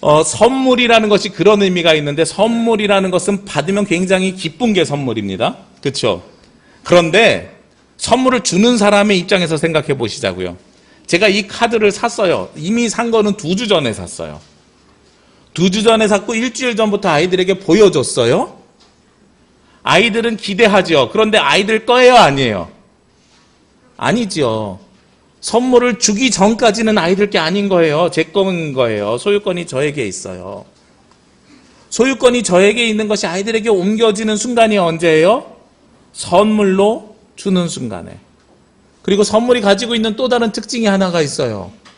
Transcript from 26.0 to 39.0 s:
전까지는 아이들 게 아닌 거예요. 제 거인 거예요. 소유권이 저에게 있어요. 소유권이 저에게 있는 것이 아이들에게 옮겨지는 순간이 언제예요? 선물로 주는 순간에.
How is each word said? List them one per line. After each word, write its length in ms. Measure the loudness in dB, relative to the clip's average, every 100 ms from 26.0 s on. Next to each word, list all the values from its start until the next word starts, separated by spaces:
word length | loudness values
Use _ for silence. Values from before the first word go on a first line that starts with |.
| -2 0 0
전까지는 680 | 2 2 2 0 2 0 0
아이들 320 | 0 0 0
게 80 | 0
아닌 300 | -2 -2 0
거예요. 420 | 2 2 0 -2
제 120 | -2
거인 480 | -4 -2 -2 -2 -6
거예요. 420 | -2 -2 -2 -4 -4
소유권이 480 | -2 -2 -2 -6 -6
저에게 400 | -4 -4 -4 -8
있어요. 580 | -8 -12 -14 -14 -16 -18 _ _ _ _ _ _ _ _ _ _ _ _
소유권이 540 | 0 0 2 2 2
저에게 440 | 2 4 4 2 0
있는 220 | 0 -2
것이 180 | -2 -2
아이들에게 420 | -4 -4 -2 0
옮겨지는 680 | 0 0 2 0 0 -2 -2
순간이 400 | -2 2 2 2
언제예요? 800 | 0 0 2 4 4 2 -2 -20 _ _ _ _ _
선물로 1040 | -16 0 2 2 2 2 2 0 0 -8 -20 _ -10
주는 300 | -2 -2 -2
순간에. 500 | -6 -10 -10 -14 -20 _ _ _ _ _ _ _ _